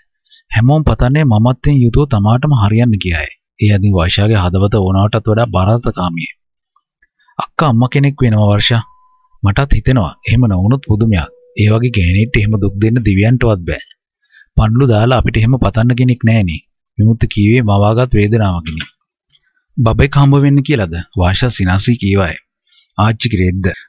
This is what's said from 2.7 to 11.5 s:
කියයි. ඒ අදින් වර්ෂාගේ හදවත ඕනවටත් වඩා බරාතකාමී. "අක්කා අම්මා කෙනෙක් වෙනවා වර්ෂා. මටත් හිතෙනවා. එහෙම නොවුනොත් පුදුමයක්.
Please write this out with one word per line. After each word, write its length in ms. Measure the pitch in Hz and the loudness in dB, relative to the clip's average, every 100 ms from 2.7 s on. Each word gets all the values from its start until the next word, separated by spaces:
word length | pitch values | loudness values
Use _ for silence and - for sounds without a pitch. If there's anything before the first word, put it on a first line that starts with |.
| 110 123 104 | 2 2 0
කියයි. 320 | 90 85 - - _ _ | -2 -6 -8 -14 _ _
ඒ 120 | 107 | 0
අදින් 220 | 101 101 | 2 2
වර්ෂාගේ 460 | 92 82 - 104 110 | 0 0 0 0 0
හදවත 360 | 90 92 98 110 | 0 0 0 0
ඕනවටත් 520 | 95 95 104 113 - | 0 0 0 -2 -2
වඩා 240 | 107 113 | -2 -2
බරාතකාමී. 800 | 92 92 120 120 107 90 82 82 - _ _ _ _ _ _ _ _ _ - | 0 0 0 -2 -6 -6 -6 -10 -16 _ _ _ _ _ _ _ _ _ -12
"අක්කා 300 | - - 156 | -10 -4 0
අම්මා 200 | 117 123 | 0 0
කෙනෙක් 260 | 143 143 143 | 0 -2 0
වෙනවා 320 | 120 107 104 | 0 2 2
වර්ෂා. 320 | 104 - 117 - _ _ _ _ _ | 0 0 -2 -4 _ _ _ _ _
මටත් 280 | 98 101 143 | -2 -2 0
හිතෙනවා. 380 | 113 - 127 85 - | 0 2 0 0 -6
එහෙම 220 | - 117 120 | -2 0 2
නොවුනොත් 380 | 92 98 135 | 0 0 -2
පුදුමයක්. 460 | - 104 113 95 73 - _ | -2 -2 0 0 -4 -12 _